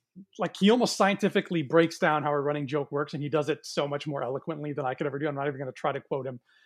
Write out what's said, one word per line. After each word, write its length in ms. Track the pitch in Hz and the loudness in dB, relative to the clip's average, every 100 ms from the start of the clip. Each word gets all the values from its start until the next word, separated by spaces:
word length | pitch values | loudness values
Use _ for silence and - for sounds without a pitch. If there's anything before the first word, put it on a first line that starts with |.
| _ 185 196 - | _ -20 -16 -6
like, 180 | 180 - | -6 4
he 100 | 294 | 6
almost 280 | 247 226 - | 6 4 4
scientifically 680 | 202 196 196 202 - 175 | 2 4 2 0 0 -2
breaks 340 | 135 165 165 - | 4 4 4 2
down 260 | 170 151 | 2 2
how 80 | 147 | 2
a 80 | 147 | 0
running 280 | 143 147 135 | 0 -2 -2
joke 240 | 147 139 | -2 -2
works, 220 | 143 151 | -4 -4
and 100 | 151 | -6
he 60 | 143 | 0
does 200 | 156 147 | 0 0
it 100 | 143 | -2
so 240 | - - 143 | -4 -2 -2
much 180 | 143 | -2
more 180 | 151 139 | -4 -4
eloquently 500 | 127 135 - 151 151 | -4 -4 -6 -6 -6
than 120 | 143 | -4
I 80 | 131 | -4
could 140 | 127 147 | -2 -4
ever 120 | 135 | -2
do. 80 | 151 | -4
I'm 80 | |
not 120 | 139 143 | -2 -4
even 120 | 135 | -4
gonna 120 | 131 | -8
try 200 | - 151 | -4 -4
to 100 | 139 | -4
quote 260 | - 143 131 | -4 -6 -4
him, 120 | 123 _ _ | -10 _ _